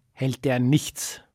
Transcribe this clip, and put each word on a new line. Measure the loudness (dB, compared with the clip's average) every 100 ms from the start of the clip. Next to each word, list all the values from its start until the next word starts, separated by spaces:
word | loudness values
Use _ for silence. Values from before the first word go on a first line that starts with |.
| _
hält | -6 -4 -2 -2
er | 0
nichts. | 4 2 2 -8 -10 -12 -18